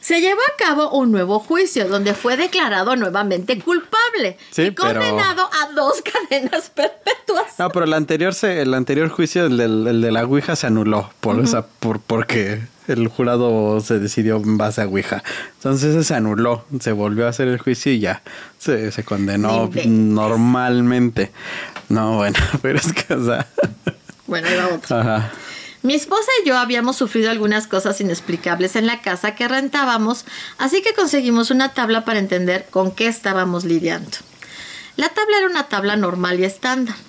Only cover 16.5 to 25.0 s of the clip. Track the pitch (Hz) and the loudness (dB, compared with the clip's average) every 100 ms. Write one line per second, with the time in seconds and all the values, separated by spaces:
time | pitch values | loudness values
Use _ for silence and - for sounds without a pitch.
16.5 | 117 - 135 120 104 104 104 117 120 127 | 0 -4 -6 -2 -2 0 0 -2 0 0
17.5 | 123 - 123 - 127 95 92 - - - | 0 0 -2 0 0 0 -4 -8 -20 -20
18.5 | - - 123 107 101 104 101 98 101 107 | -10 -2 -2 -2 -6 -4 -2 0 0 2
19.5 | 113 110 - 117 110 110 107 107 113 120 | 2 0 0 2 4 4 2 2 2 2
20.5 | 123 123 123 123 123 120 113 98 - - | 2 2 2 4 2 2 0 -4 -6 -14
21.5 | - - - - 110 110 110 101 98 - | -12 -12 -14 -2 0 2 2 0 0 0
22.5 | 139 131 135 165 - - 151 120 120 131 | 0 0 0 -2 -4 -4 -2 0 -2 -4
23.5 | - - 107 - - - - - 170 170 | -2 -2 -2 -10 -10 -18 -20 -8 -4 -2
24.5 | 180 185 165 - 117 | 0 0 -4 -2 0